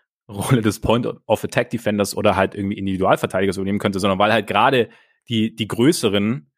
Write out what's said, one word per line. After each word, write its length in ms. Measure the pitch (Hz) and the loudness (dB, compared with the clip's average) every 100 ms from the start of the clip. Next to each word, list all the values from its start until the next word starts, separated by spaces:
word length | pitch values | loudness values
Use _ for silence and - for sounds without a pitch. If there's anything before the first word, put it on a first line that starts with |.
| _ _ - | _ _ -14
Rolle 320 | 101 101 131 | -8 0 2
des 180 | 107 - | 2 0
Point-of-Attack-Defenders 1400 | - 113 123 - - 110 - - 120 117 107 104 101 - | 0 0 0 -8 -2 -2 0 -2 -2 -4 -2 0 -2 0
oder 200 | 104 95 | 2 2
halt 200 | 95 - | 0 -2
irgendwie 220 | 101 104 | -6 -4
Individualverteidigers 800 | 98 95 95 151 113 95 98 90 | -4 0 0 0 0 -2 -2 -2
übernehmen 220 | 95 101 | -4 -2
könnte, 200 | 107 95 | -2 -2
sondern 200 | 101 95 | 0 2
weil 120 | 104 | 2
halt 160 | 110 101 | 2 0
gerade 420 | 101 123 131 110 - _ _ - | 2 2 2 0 -6 _ _ -6
die, 280 | 117 110 - | -2 -2 -4
die 120 | 107 | -6
größeren 800 | - 131 175 113 101 104 139 - | 2 2 2 0 0 -2 -4 -10